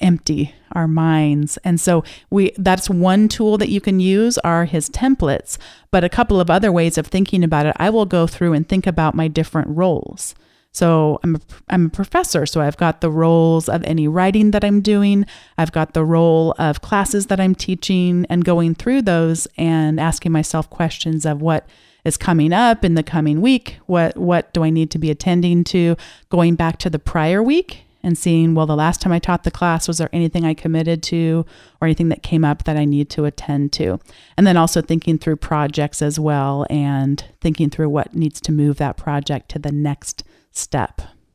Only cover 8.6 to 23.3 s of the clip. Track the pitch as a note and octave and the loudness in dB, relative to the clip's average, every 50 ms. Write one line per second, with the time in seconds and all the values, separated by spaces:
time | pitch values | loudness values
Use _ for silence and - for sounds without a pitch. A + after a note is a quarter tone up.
8.6 | D#3+ - G3 F#3+ - G3 E3+ E3 D#3+ D#3 - E3 D#3+ D#3+ D3 D#3+ D#3+ - - D#3+ | 0 0 -2 0 0 0 0 0 0 0 0 0 -2 -2 -2 -2 -4 -2 -2 -4
9.6 | - - D3+ D#3+ F3+ F#3 D#3+ - - G1+ - - - - - - _ _ _ _ | -4 -4 -2 0 0 0 0 -2 -4 -8 -12 -14 -14 -14 -14 -16 _ _ _ _
10.6 | _ _ - - F#3 E3+ E3 D#3+ D#3 D3+ D3 - - F3 D#3+ D#3 - - - - | _ _ -4 0 2 4 4 4 2 2 0 0 0 -2 -2 -2 -4 -10 -20 -18
11.6 | - - - F#3 E3+ D#3+ - - G3 - - E4+ F#4 - - F3 D3+ D3+ - E3 | -8 -2 0 2 2 0 0 -4 -6 -2 0 -2 0 0 0 -2 -2 0 -2 -2
12.6 | D3+ C#3+ D3 - F3 E3 D#3+ - - E3 D3+ D#3+ E3 E3 E3 E3 E3 E3 E3 D#3+ | -2 -2 0 0 0 -2 0 0 -2 -2 0 2 2 4 4 4 4 4 2 2
13.6 | D#3+ - - E3 D#3+ - E3 E3 D3+ D3+ D#3 F3+ F#3 F#3+ G3 G#3+ G#3+ G#3 G3+ G#3 | 0 -2 -2 -2 -2 -2 -2 0 0 0 0 0 0 2 2 4 4 4 2 2
14.6 | G#3 G#3 G3+ G#3 G3 G#3 G#3 G3+ G3+ G3+ G3+ G3 G3+ - - - - _ _ - | 2 2 2 2 2 2 2 2 2 2 2 2 0 -2 -6 -14 -20 _ _ -4
15.6 | E3 D#3+ - D#3+ D#3 - - E3 D#3 D#3 E3 E3 E3+ E3 D#3+ D#3+ D#3+ E3 - - | -4 -2 -2 -2 -4 -2 -2 -2 0 2 2 4 4 4 4 4 2 0 0 0
16.6 | E3 D3+ D3 - - - - G3+ G3 - - G3+ G3 - G3+ F#3+ F#3+ F#3 F#3 - | -2 -2 -2 -4 -4 -2 -2 -2 0 0 -2 -2 -2 -2 -2 0 2 0 0 -2
17.6 | - - F#3 F3+ - - F#3+ F3+ F3+ F3+ F3 F3 F3+ - - F3+ E3+ F#3 F3 E3+ | -2 -6 -6 -6 -2 -2 0 0 2 2 0 0 0 0 0 0 2 2 2 2
18.6 | E3+ E3 E3 - - A#3+ B3+ C#4 A#3+ G#3 F3 E3 E3 E3 E3 D#3+ - - - - | 2 0 -2 -2 -2 0 0 0 2 2 2 2 2 0 0 -2 -6 -10 -6 -4
19.6 | E3 E3 E3 D#3+ D#3 D3+ D#3 D#3+ D#3+ E3 D#3 - - E3+ E3 D#3 D3+ - - D#3+ | -2 0 0 2 2 0 0 0 -2 -2 -2 -2 -2 0 0 0 0 0 -2 -4
20.6 | D#3 - - - E3+ E3 - - - E3 D#3+ D#3+ - D#3+ D3+ D3 D#3 E3 D#3+ D3+ | -4 -6 -4 -4 -4 -4 -4 -6 -4 -4 -4 -2 -2 -4 -4 -2 0 0 0 -2
21.6 | - - - _ _ _ _ _ _ E3 D3+ - - - F3 D#3+ D3 D#3 E3+ F#3+ | -4 -8 -16 _ _ _ _ _ _ -6 -4 -2 0 2 2 4 4 4 2 4
22.6 | A#3+ A#3+ A3+ A3 - F#3 E3 D#3+ D3+ - - E3+ D#3 D#3 | 4 4 2 2 2 2 2 0 0 -2 -2 -2 0 0